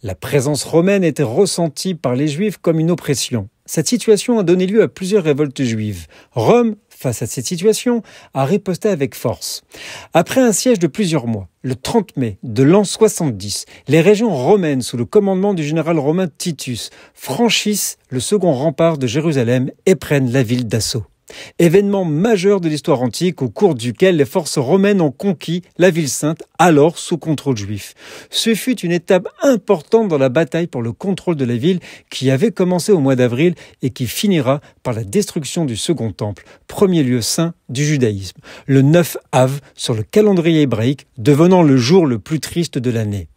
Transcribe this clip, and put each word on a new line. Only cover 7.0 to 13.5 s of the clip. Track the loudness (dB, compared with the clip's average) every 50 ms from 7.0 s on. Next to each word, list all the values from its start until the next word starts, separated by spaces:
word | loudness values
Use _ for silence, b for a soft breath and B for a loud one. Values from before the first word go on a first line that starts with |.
| -6 -6 -4 -4 -6
à |
cette | -8 -8 -8 -6 -6
situation, | -6 0 2 2 2 2 0 -2 -2 -2 B B B B B B B
a | -4 -2
riposté | 0 0 -2 -2 -4 -6 -4 -2 -2
avec | -2 0 -2 -6 -6
force. | -6 -6 -6 -6 -6 -10 -12 -12 -12 _ B B B B B B B B B B
Après | 0 0 2 0 2
un | 2 2
siège | 2 2 2 0 2 2
de | 0
plusieurs | -4 -2 -2 -2 -2 -2 -2 -2
mois, | -2 -6 -6 -8 -12 _ _ -8
le | -8 -8
trente | -6 _ -2 -2 -2 -2 -2 _
mai | -4 -4 -4 -6 -8 -12
de | -8 0 2
l'an | 4 4 6 4 4
soixante-dix, | 0 0 2 2 2 2 0 -4 -4 -4 -6 -8 -10